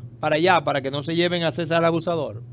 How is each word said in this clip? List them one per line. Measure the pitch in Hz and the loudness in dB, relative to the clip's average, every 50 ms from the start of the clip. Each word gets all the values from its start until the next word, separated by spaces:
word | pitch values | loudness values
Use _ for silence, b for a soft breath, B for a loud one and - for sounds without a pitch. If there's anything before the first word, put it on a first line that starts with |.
| - - - - | -14 -16 -10 -4
para | 151 151 151 | -2 0 2
allá, | 156 170 185 180 160 143 | 4 4 4 4 4 4
para | 147 143 139 | 0 -2 -2
que | 131 135 | -2 -4
no | 139 143 139 | -4 -4 -4
se | 165 165 | -2 0
lleven | 170 175 175 175 175 170 | 0 0 0 0 0 -2
a | 160 | -2
César | - 175 170 147 165 170 | -2 -2 -2 0 2 2
el | 165 | 2
Abusador? | 165 165 165 - 180 170 160 139 113 107 113 - - | 2 2 0 0 -2 -2 -2 -4 -6 -8 -10 -14 -16